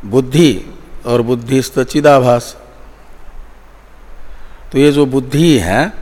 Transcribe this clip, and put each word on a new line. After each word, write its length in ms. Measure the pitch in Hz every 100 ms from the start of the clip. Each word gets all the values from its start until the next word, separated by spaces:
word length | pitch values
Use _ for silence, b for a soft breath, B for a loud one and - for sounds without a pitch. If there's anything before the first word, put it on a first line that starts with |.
बुद्धि 600 | 104 120 127 139 165 98 - - - - 117
और 160 | 120
बुद्धिस्त 580 | 117 123 117 131 127 -
चिदाभास। 760 | 123 151 147 139 127 120 - - - - - - - - - - - - - - - - - - b b b b -
तो 60 | 135
ये 140 | 147
जो 140 | 143 139
बुद्धि 520 | 135 127 139 170 139
है 340 | 87 104 165 -